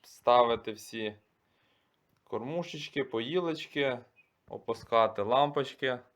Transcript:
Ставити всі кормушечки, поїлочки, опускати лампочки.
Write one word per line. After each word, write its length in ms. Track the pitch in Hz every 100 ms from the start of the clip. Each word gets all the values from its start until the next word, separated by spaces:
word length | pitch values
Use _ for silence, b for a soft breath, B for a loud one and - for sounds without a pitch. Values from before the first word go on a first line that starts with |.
Ставити 680 | - - - 123 120 117 113
всі 440 | 107 - 113 107 104 _ _ _ _ _ _ _ _ _ _
кормушечки, 800 | _ 110 120 165 170 156 147 147
поїлочки, 960 | 131 113 117 175 170 156 - 147 139 120 - _ _ _ _
опускати 760 | - - 113 - 113 110 107
лампочки. 800 | 101 127 147 147 135 - 131 123 -